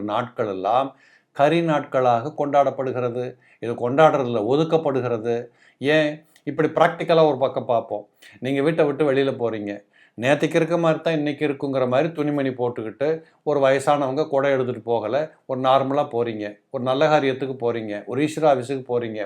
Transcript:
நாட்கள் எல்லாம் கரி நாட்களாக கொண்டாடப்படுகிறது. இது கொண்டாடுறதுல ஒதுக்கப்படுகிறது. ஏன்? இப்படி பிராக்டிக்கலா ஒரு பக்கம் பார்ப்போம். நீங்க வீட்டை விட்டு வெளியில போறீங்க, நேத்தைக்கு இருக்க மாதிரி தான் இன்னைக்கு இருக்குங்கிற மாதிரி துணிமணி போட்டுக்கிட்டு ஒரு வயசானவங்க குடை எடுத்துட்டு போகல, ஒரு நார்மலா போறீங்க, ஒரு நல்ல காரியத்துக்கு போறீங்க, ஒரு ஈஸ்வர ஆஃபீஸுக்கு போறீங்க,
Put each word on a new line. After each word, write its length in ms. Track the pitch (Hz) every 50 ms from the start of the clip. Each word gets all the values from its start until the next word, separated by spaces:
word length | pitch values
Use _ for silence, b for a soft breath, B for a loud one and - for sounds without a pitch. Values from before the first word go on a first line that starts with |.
| 101
நாட்கள் 460 | 104 104 117 123 120 - - 117 107
எல்லாம் 400 | 95 95 92 98 117 127 139 139 - b b b b b b b -
கரி 220 | - 143 151 165 170 170
நாட்களாக 680 | 165 151 143 131 - - 135 127 123 120 117 120 151 151
கொண்டாடப்படுகிறது. 920 | - 147 143 139 143 139 135 127 139 135 127 117 123 123 123 117 123 123 127 127 b b b b b -
இது 100 | 113 120
கொண்டாடுறதுல 640 | 117 117 123 135 147 160 156 147 143 131 120 120 113 101
ஒதுக்கப்படுகிறது. 920 | 113 135 147 160 160 170 160 160 147 135 135 127 120 117 113 107 120 117 117 120 - b b b b b b
ஏன்? 300 | 123 139 151 156 151 151 151 156 - b b b b
இப்படி 220 | 147 139 147 156 156
பிராக்டிக்கலா 540 | 160 170 160 165 165 - 175 165 170 165 160
ஒரு 140 | 151 139 127
பக்கம் 300 | 135 123 - 135 117 117
பார்ப்போம். 360 | 120 113 110 - 104 104 - _ _ B B B B B
நீங்க 220 | - 131 139 139 139
வீட்டை 220 | 156 165 165 160
விட்டு 200 | 147 139 139 156
வெளியில 280 | 147 131 135 139 135 123
போறீங்க, 380 | 113 117 113 110 107 104 101 101 101 - b b b b b b -
நேத்தைக்கு 400 | 117 131 151 143 170 151 - 170
இருக்க 180 | 165 156 175 170
மாதிரி 220 | 170 160 156 156
தான் 180 | - 170 165 151
இன்னைக்கு 260 | 147 147 147 - 151
இருக்குங்கிற 400 | 147 139 139 143 139 135 135 127 123
மாதிரி 200 | 123 135 156 170
துணிமணி 400 | 165 151 147 147 147 143 135 135 -
போட்டுக்கிட்டு 560 | 120 123 120 120 123 110 110 98 - 139 151 160 160 160 b b b b
ஒரு 140 | 151 147 143
வயசானவங்க 640 | 135 131 135 139 135 156 147 143 143 131 131 143 156
குடை 240 | 151 139 135 135 143
எடுத்துட்டு 320 | 139 131 127 120 120 117 104
போகல, 320 | 117 117 113 107 107 120 143 156 156 b b b
ஒரு 140 | - 135 127
நார்மலா 440 | 131 131 131 135 131 135 139 147 147
போறீங்க, 400 | 139 - 117 120 117 110 107 104 104 - _ _ _
ஒரு 120 | - 131 123
நல்ல 200 | 127 131 139 156 151
காரியத்துக்கு 480 | 151 151 139 135 127 131 143 131 131
போறீங்க, 380 | 123 117 117 117 117 110 107 104 104 -
ஒரு 140 | - 120 131 151
ஈஸ்வர 260 | 151 156 160 156 151
ஆஃபீஸுக்கு 360 | 139 131 120 117 139 135 127
போறீங்க, 340 | - 123 120 120 113 107 107 101